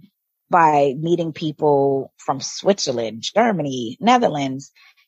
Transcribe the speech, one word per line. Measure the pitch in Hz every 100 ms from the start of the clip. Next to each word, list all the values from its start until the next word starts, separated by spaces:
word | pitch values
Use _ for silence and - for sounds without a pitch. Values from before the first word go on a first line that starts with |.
| _ _ _ _ -
by | 180 160 147 143 131
meeting | 160 175 165
people | 143 160 147 151 143 139 135 131 _
from | - 139
Switzerland, | - - - 202 - 120 113 110
Germany, | - 196 233 190 147 131 113 -
Netherlands, | 214 254 220 151 135 131 - _ _ _